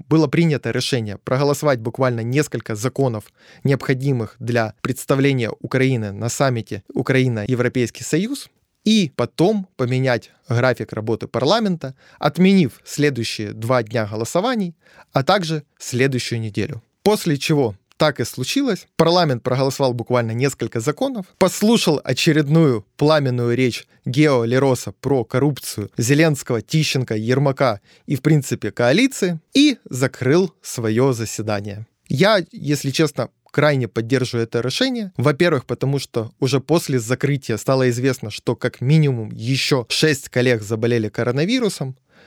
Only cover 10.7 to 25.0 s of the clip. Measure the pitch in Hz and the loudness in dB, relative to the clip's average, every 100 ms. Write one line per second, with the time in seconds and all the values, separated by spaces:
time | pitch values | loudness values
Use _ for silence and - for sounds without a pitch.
10.7 | 120 110 110 107 107 - 117 135 226 208 | 0 -4 -6 -4 -4 -4 -2 2 2 0
11.7 | 165 135 - _ - 147 165 190 196 131 | -2 -8 -14 _ -4 -2 4 4 6 2
12.7 | - - - 147 120 113 - 104 107 113 | -2 -10 -2 0 0 -6 -6 -8 -6 -2
13.7 | 127 110 117 104 110 117 170 233 240 180 | 0 0 -4 -4 -6 -4 -2 0 -2 -4
14.7 | - _ - - 135 135 202 160 156 - | -8 _ -20 -2 0 2 2 0 -6 -8
15.7 | _ - 123 139 123 - 117 110 104 101 | _ -6 0 0 0 -4 -6 -6 -4 -6
16.7 | 110 - _ 202 208 175 143 - 147 117 | -6 -16 _ 0 2 0 -2 2 2 2
17.7 | 95 _ - 156 135 120 - 127 277 269 | -2 _ 0 0 0 -4 -6 -4 -2 -2
18.7 | 185 - - 165 180 160 120 123 127 135 | -4 -4 0 4 4 2 0 -2 0 0
19.7 | - 131 120 110 123 113 113 135 - 113 | 0 0 0 0 0 0 0 -2 -2 -6
20.7 | 120 120 147 277 240 - - 185 - 208 | -4 -4 -2 -4 -4 -8 0 0 2 2
21.7 | 226 180 143 - 127 165 151 139 160 156 | 4 2 0 0 0 2 2 4 4 4
22.7 | 113 - - 147 156 135 123 120 123 127 | 2 -4 -2 2 2 2 -2 0 2 0
23.7 | - - _ 131 123 151 127 117 127 135 | -2 -10 _ -4 2 4 4 2 2 2
24.7 | 123 104 - | 0 -4 -6